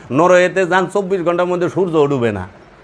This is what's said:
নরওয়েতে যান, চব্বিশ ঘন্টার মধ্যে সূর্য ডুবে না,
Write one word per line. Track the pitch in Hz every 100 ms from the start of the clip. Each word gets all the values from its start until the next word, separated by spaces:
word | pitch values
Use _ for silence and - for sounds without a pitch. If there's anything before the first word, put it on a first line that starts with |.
| -
নরওয়েতে | 123 175 180 180 190 180
যান, | 185 185
চব্বিশ | 202 190 190
ঘন্টার | 165 175 180
মধ্যে | 175 170
সূর্য | 160 185 160 139
ডুবে | 139 117
না, | 101 90 - - -